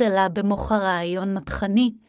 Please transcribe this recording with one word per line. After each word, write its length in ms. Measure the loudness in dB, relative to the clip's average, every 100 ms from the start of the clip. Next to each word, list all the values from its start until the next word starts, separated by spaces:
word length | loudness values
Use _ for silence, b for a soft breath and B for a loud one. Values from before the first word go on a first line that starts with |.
עלה 280 | 4 2 2
במוחה 480 | 0 0 0 0 0
רעיון 560 | 2 0 -2 -4 -2
מהפכני, 600 | -4 -6 -6 0 2 2 -2